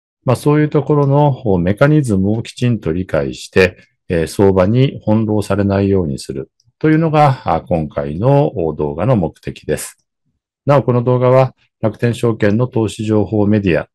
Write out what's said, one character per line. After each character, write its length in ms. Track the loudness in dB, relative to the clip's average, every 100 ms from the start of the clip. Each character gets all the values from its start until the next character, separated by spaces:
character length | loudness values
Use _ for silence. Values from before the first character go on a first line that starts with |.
| _ _ -2
ま 80 |
あ、 20 | 0
そ 200 | 2 2
う 60 |
い 20 |
う 60 | 2
と 120 | 0
こ 140 | 0 0
ろ 120 | 2
の、 340 | 2 2 0 -2
お、 140 | 0
メ 160 | 0 2
カ 120 | 2
ニ 140 | 4
ズ 160 | 2 0
ム 140 | 0
を 100 | -2
き 120 | -6
ち 140 | -4 -2
ん 100 | -2
と 120 | -4
理 140 | -4 -2
解 300 | -4 -4 -8
し 140 | -2
て、 280 | 2 2 0 _ _ -6
え 140 | -4
ー、 40 | -2
相 240 | 2 2
場 140 | 4 2
に 340 | 2 0 -2
翻 240 | -2 0 0
弄 160 | -2
さ 120 | -2 -2
れ 80 |
な 180 | 0 0
い 80 | 2
よ 140 | 0
う 40 | -2
に 100 | -6
す 160 | -10
る 160 | -12 -12 _ _ _
と 100 | 0
い 60 | 2
う 20 |
の 140 | 2
が、 320 | 4 4 2 -2
あ、 160 | -4
今 260 | -2 -4 -4
回 300 | -6 -6 -2
の、 400 | 2 2 0 -2
お、 160 | -4
動 220 | -4 -6 -2
画 100 | 0
の 100 | 0
目 220 | -2 -6
的 280 | -14 -10 -6
で 100 | -6
す。 200 | -8 -18 _ _ _ _ _ _ 0
な 120 | 2
お、 60 |
こ 100 | 2
の 100 | 0
動 160 | 0 2
画 100 | 4
は、 260 | 4 2 -2 _ _
楽 180 | -6 -2
天 160 | -4 0
証 200 | -2 0
券 220 | 0 0
の 100 | -2
投 200 | -2 -4
資 160 | -4
情 220 | -2 0 0
報 200 | 0 0
メ 140 | 2
デ 120 | 0
ィ 80 | -2
ア、 100 | -4